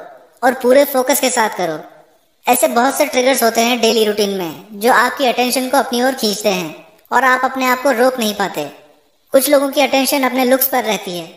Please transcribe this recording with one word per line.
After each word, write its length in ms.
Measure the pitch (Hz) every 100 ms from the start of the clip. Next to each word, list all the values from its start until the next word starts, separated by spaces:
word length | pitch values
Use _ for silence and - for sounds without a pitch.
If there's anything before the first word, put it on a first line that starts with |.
| - - - _
और 100 | 254
पूरे 320 | 254 240 269 277
focus 340 | 254 254 277
के 100 | 254
साथ 200 | 240 214
करो। 300 | - 170 156 - - _ _ _ _ -
ऐसे 220 | 254 311
बहुत 300 | 233 262 262
से 80 | 285
triggers 380 | 254 247 262
होते 180 | 233 226
हैं 180 | 233 247
daily 240 | 226 226 214
routine 240 | 208 202
में 500 | 196 170 143 - 202
जो 140 | 233
आपकी 320 | 208 247 247 262
attention 440 | 233 247 254 254
को 80 | 277
अपनी 240 | 247 240
ओर 120 | 254 254
खींचते 340 | 214 196 208
हैं 360 | 185 160 - - _ -
और 120 | 240
आप 180 | 254 254
अपने 220 | 262 262 254
आप 180 | 247
को 80 | 285
रोक 280 | 226 262 254
नहीं 140 | 214 202
पाते। 300 | 185 160 143 - - _ _ _ _
कुछ 160 | 269 269
लोगों 200 | 285 277
की 120 | 294
attention 420 | 254 269 262 285
अपने 220 | 254 247 247
looks 220 | 262 -
पर 160 | 254
रहती 340 | 220 202 - 175
है। 120 | 165